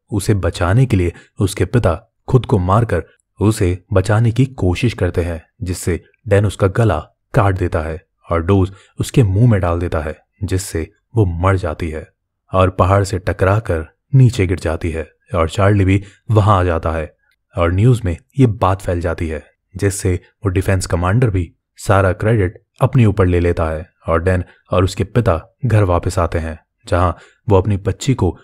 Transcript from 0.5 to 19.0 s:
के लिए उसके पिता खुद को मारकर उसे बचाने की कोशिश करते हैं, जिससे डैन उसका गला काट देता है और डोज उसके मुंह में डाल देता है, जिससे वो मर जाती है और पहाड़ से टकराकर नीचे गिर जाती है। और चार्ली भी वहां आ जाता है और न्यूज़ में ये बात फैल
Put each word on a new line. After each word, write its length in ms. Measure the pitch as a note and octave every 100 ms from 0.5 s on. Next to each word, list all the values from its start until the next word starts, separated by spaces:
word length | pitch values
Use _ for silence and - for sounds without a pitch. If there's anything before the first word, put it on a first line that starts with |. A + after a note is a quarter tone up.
| - F2 A2 C3
के 100 | G2
लिए 160 | F2 - - -
उसके 240 | G2+ -
पिता 360 | F2+ A#2+ A2 D#2 - _ -
खुद 180 | C3 -
को 120 | G#2+
मारकर 440 | F2+ G#2 A2+ E2+ - _ _ -
उसे 380 | G#2 A2 F#2 F#2 -
बचाने 380 | G2 F#2+ G#2+ A#2
की 160 | A2+ C#3
कोशिश 480 | - F#2 F2 A#2+
करते 280 | A2 F2+ F2+
हैं, 200 | F2 E2 - -
जिससे 400 | F#2 F2 - E2 - _ -
डैन 180 | G2+ G#2
उसका 200 | - G2
गला 320 | F#2+ A2+ D#2 - _ _
काट 240 | B2+ G2 F#2+
देता 220 | F2 E2+
है 220 | D#2 D#2 _ _ -
और 120 | E2+
डोज 300 | E2 G2 F#2 - _ -
उसके 220 | - -
मुंह 280 | G#2 F#2+ B2
में 100 | G2+
डाल 180 | F2 E2+
देता 220 | F2 D#2+
है, 160 | D#2 - _ -
जिससे 460 | F#2 F#2 - E2 D#2 _ _ A2+
वो 80 |
मर 320 | F#2 E2 F#2 F#2+
जाती 340 | E2+ D2+ E2+
है 160 | D#2 - _ _ _ _
और 180 | F#2+ F#2
पहाड़ 320 | - F#2 G2+
से 140 | G2 F#2+
टकराकर 680 | F#2 - F#2+ G#2 - E2 D#2 _ _
नीचे 320 | C3+ B2 - F#2
गिर 120 | F2+
जाती 320 | E2+ D#2+ F2
है। 180 | D#2+ D2+ _ _
और 140 | F2 E2
चार्ली 340 | - G2 G#2
भी 180 | F#2+ G2 - _ -
वहां 280 | G#2 G2 G2
आ 40 |
जाता 260 | F2+ E2 E2
है 240 | D#2+ D#2 _ _ _ _
और 180 | - E2+
न्यूज़ 280 | F2+ A#2+ A#2
में 120 | F#2 E2 _ -
ये 80 | B2+
बात 360 | G2 F#2 G2
फैल 180 | - F2+